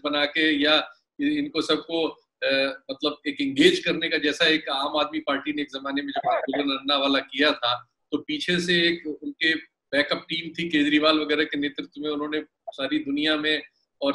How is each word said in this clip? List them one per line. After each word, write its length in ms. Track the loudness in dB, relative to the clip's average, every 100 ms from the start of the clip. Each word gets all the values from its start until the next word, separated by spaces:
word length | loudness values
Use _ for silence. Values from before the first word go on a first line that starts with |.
बना 200 | -2 0
के 400 | 0 2 2 2
या 180 | 4 2 0 -10 _ -4
इ-, 180 | -2 0
इनको 220 | -2 -2
सबको, 480 | 0 -2 -2 -2 -2 -4 _ _
अ, 400 | 0 2 0 -4 -10
मतलब 260 | -4 -4 -4 -6
एक 80 | -4
engage 380 | 0 6 6 6
करने 300 | 0 -2 0
का, 100 | 0
जैसा 300 | 0 2 2
एक 200 | 2 0
आम 280 | -4 -2 0
आदमी 180 | -2 -2
पार्टी 340 | -2 -2 -2
ने 100 | -6
एक 60 | -6
जमाने 340 | -8 -6 -4
में 60 | -4
जब 220 | -4 0
आंदोलन 400 | 0 0 -2 -2
अन्ना 260 | -2 0 0
वाला 220 | 2 0
किया 340 | -2 0 2
था, 360 | 2 -2 -2 -6 _ _
तो 60 | -6
पीछे 400 | -4 -4 -2 0
से 140 | 2
एक 460 | 2 2 0 -6 -8
उनके 300 | -10 -2 0 0 -6 _ _
backup 260 | -2 0 -2
team 320 | -4 -8 -6
थी 180 | -8 -2
केजरीवाल 500 | 0 2 4 4 4
वगैरह 260 | 2 0
के 140 | 0 -2
नेतृत्व 440 | -4 -6 -12 -8
में, 80 | -6
उन्होंने 320 | -4 -4 -6 -8 _ -14
सारी 280 | -8 -2 -2
दुनिया 380 | -2 0 0 0
में 260 | 0 -2 -4 _ _ _
और 100 | -2